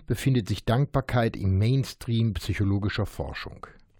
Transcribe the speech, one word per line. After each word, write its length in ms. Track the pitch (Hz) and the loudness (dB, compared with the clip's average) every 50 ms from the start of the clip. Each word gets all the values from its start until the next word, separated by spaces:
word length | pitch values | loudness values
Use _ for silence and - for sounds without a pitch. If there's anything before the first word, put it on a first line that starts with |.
| - | 0
befindet 420 | - 123 - - 139 131 123 95 - | -2 -4 0 2 2 2 2 2 0
sich 160 | 104 - - | -2 -2 0
Dankbarkeit 720 | - 113 123 143 - - 139 - - - 123 117 117 - | 0 2 2 2 2 0 -2 -2 0 2 2 2 2 0
im 220 | - 95 95 95 95 | 0 0 2 2 4
Mainstream 760 | 104 113 131 139 127 - - - - - 117 113 113 113 101 | 4 4 2 2 0 -2 -6 -10 -6 -2 0 2 2 2 0
psychologischer 720 | - - - 98 - 104 98 98 101 98 104 - - 101 | -2 -4 -4 -2 0 2 2 2 0 0 -2 -2 -2 -4
Forschung. 600 | - - - - - 101 - - - - - - - - - _ _ _ | -4 -4 -6 -8 -8 -8 -10 -12 -12 -14 -16 -18 -20 -20 -20 _ _ _